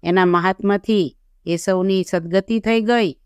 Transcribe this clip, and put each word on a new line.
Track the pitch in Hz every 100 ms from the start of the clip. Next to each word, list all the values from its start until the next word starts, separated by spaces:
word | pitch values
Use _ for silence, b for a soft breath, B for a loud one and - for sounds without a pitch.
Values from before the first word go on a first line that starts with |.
એના | 170 185 180
મહાત્માથી | 175 180 185 202 202 196 220 156 _ _ _ -
એ | 170
સૌની | - 185 190 190
સદગતિ | 180 180 165 185 190 226
થઈ | 220 226
ગઈ. | 214 240 202 135